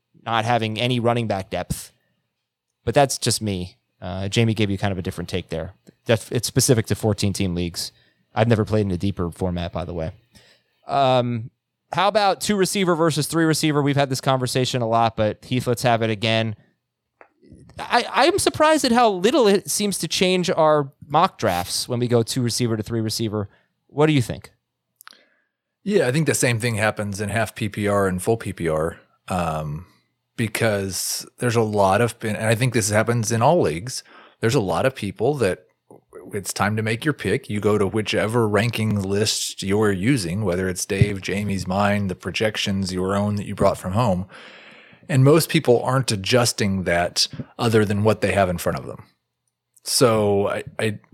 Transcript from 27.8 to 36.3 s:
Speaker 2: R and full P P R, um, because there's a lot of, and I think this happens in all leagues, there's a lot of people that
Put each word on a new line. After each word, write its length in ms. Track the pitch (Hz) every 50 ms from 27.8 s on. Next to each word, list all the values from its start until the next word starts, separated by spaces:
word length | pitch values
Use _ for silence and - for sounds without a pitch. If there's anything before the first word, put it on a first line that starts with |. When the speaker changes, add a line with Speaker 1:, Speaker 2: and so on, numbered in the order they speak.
| 104 101
Speaker 2:
R 180 | 101 101 98
and 160 | 95 92 90 -
full 140 | - 113
P 160 | 113 - 104 92
P 160 | - 85 80
R, 320 | 78 78 80 82 - - - _ _ _ _ -
um, 580 | 95 90 87 82 78 78 78 76 73 78 87 _ _ _ _ _ _ _ _ _ _
because 920 | - 117 107 - - 113 113 104 101 98 98 92 - - - - - - - _ -
there's 180 | - 123 110
a 60 | 117 113
lot 380 | 107 104 104 98 95 95 104
of, 140 | 120 117 - - -
and 140 | 110 104
I 180 | - 110 110 117
think 180 | 101 127 131 110
this 160 | 120 101 98
happens 420 | 104 107 110 110 117 120 110 - 117
in 100 | 113 117
all 180 | 139 165 180
leagues, 440 | 135 85 76 82 90 123 - - - _ - - - - _ -
there's 140 | - 113 120
a 60 | 143
lot 260 | 104 90 85 85 98
of 80 | 135 -
people 400 | - - 98 92 - 107 127 151
that 300 | 143 117 95 87 - - _ _ _ _ _ - - _ _ - 87 - -